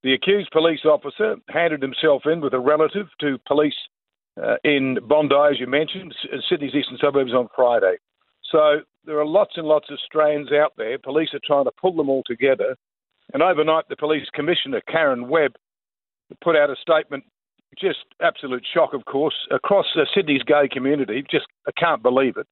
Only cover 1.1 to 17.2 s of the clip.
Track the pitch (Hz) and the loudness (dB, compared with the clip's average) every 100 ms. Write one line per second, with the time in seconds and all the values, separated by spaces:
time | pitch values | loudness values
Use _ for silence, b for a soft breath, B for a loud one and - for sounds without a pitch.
1.1 | - 160 139 - 156 170 151 135 - 156 | -4 -4 -4 -6 -2 0 -2 -6 0 2
2.1 | 139 147 170 139 127 127 151 156 202 190 | 2 2 -2 0 0 2 2 2 -2 -10
3.1 | - 147 131 - 143 151 - - _ _ | -6 -4 -4 0 2 2 -2 -16 _ _
4.1 | _ _ - 113 113 151 143 131 123 - | _ _ -8 -4 0 0 0 0 -4 0
5.1 | 151 147 143 147 131 123 143 156 185 180 | 2 4 4 4 2 -2 -2 -2 -8 -14
6.1 | - 135 131 - 170 139 143 123 127 143 | -16 -12 -8 -4 -4 -2 -4 -4 -2 0
7.1 | 139 131 123 117 - 123 120 92 92 _ | 2 0 0 -2 2 2 4 2 0 _
8.1 | _ _ _ - 160 151 151 - _ 151 | _ _ _ 0 2 4 2 -4 _ -6
9.1 | 151 151 180 202 - 156 151 - 143 - | -4 0 2 0 -4 0 0 0 -14 -6
10.1 | 156 156 147 135 147 151 - 110 131 135 | 0 2 0 0 2 2 -2 -8 -6 -4
11.1 | 147 160 143 - 143 127 - 185 165 139 | -2 -2 -8 0 0 0 -2 -2 -2 -2
12.1 | 135 - 120 135 123 104 131 _ _ _ | -2 -4 -2 0 2 -2 -6 _ _ _
13.1 | _ - 135 175 156 156 160 - 143 151 | _ -10 0 2 2 2 0 -2 -6 -2
14.1 | 156 - - 147 175 135 117 - 160 151 | -2 -4 -6 -2 -2 -2 -6 -4 0 0
15.1 | 123 123 160 147 _ _ _ _ _ _ | -2 -2 0 0 _ _ _ _ _ _
16.1 | _ _ - 175 156 143 131 - 156 - | _ _ -6 0 2 2 -2 0 0 0
17.1 | 139 | -12